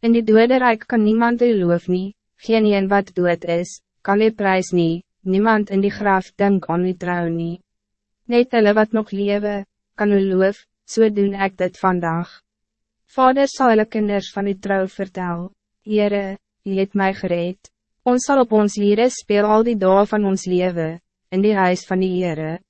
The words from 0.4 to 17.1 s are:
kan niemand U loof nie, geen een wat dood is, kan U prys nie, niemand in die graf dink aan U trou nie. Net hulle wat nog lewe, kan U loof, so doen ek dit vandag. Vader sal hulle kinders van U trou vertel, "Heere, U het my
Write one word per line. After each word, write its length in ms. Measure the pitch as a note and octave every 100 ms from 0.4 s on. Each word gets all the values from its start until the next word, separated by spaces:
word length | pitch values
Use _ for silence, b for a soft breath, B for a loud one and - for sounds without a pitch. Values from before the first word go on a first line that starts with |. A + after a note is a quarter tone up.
| A#3 C4 B3+ A3+ -
kan 160 | A#3
niemand 380 | G#3+ A3 A#3 A#3+
U 100 | A#3+ G#3+
loof 280 | F3 F3 -
nie, 280 | F3+ F#3+ - _ _
geen 300 | - A3+ G#3+
een 240 | G3+ F#3+
wat 220 | G3+ G3 -
dood 300 | F3 E3+ E3+
is, 360 | E3+ F3+ - _ _
kan 200 | - G3+
U 100 | A3
prys 420 | G#3+ G3+ F#3 F#3
nie, 300 | F3+ E3 E3+ - _
niemand 480 | F#3+ F#3 G#3+ A3 G#3
in 120 | G3
die 120 | G3+
graf 400 | - G#3 F#3+ - -
dink 320 | G3+ G3 -
aan 160 | E3+ F3+
U 80 | F3+
trou 320 | F3+ F3 E3+
nie. 320 | E3 E3+ E3+ _ _ _ _ _ _ _
Net 240 | A#3+ B3
hulle 220 | A#3+ G#3 G#3+
wat 160 | G#3+
nog 220 | A3+ G#3+ G3
lewe, 480 | G3+ G3+ G#3 G#3 G3 _ _ -
kan 160 | G#3
U 80 | G3+
loof, 460 | G3 F#3 F#3+ G3+ _ _ _
so 220 | - A3
doen 280 | G#3 G3+ G3
ek 160 | G3 F#3+
dit 220 | F#3 F3+
vandag. 540 | F#3+ F3+ E3+ E3 F3 - _ _ _ _ _ _ _
Vader 400 | - C4 C4+ C#4
sal 240 | - B3+
hulle 160 | A3 G#3+
kinders 460 | A3 G#3 G3+ F#3+ -
van 140 | G3+
U 20 | G3
trou 240 | G3 G3 F#3+
vertel, 560 | - G3 F#3 F3+ E3+ F3+ _ _ _ -
"Heere, 500 | G#3 G#3 G3+ G3 G3 _ _ -
U 80 | F#3+
het 200 | G3 G3+
my 180 | G3